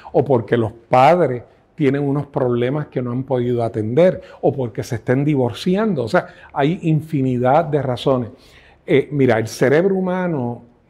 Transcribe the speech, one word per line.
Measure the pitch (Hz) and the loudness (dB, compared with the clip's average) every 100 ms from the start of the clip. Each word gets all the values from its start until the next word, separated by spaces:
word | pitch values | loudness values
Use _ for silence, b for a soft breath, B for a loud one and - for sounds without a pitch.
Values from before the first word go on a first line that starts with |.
| B | B
o | - | -2
porque | 135 123 110 117 | 2 0 2 0
los | 107 | 0
padres | - _ 127 139 180 151 120 - b b | -6 _ 4 6 6 2 -2 -10 b b
tienen | - 139 139 | -2 0 0
unos | 143 143 143 | -2 -2 -4
problemas | 139 127 120 120 151 147 | -2 0 0 -2 -2 -6
que | 143 | -6
no | 123 | -6
han | 120 | -6
podido | 131 127 123 120 | -4 -2 -2 -2
atender | 113 113 107 127 180 156 B B | -2 -4 -2 2 2 0 B B
o | 139 | -2
porque | 135 120 - | -2 -6 -8
se | - - | -8 -6
estén | - 127 | -2 0
divorciando. | 143 139 120 110 180 190 220 156 | 2 0 -2 -2 -2 0 0 -2
O | 113 | 0
sea, | 180 B B B | 0 B B B
hay | - 143 185 | -2 -2 0
infinidad | 170 151 - 147 131 123 123 147 | 0 -2 -2 -2 -2 0 2 2
de | 156 147 | 2 -2
razones. | 131 123 147 131 110 B B B B B - | -2 -2 0 0 -2 B B B B B 0
Eh, | 139 - | 0 0
mira, | 147 127 110 | 0 2 2
el | 110 | 0
cerebro | - 131 147 190 | 0 2 2 2
humano, | 190 185 185 180 151 120 117 - _ | 0 -2 -4 -4 -4 -6 -8 -14 _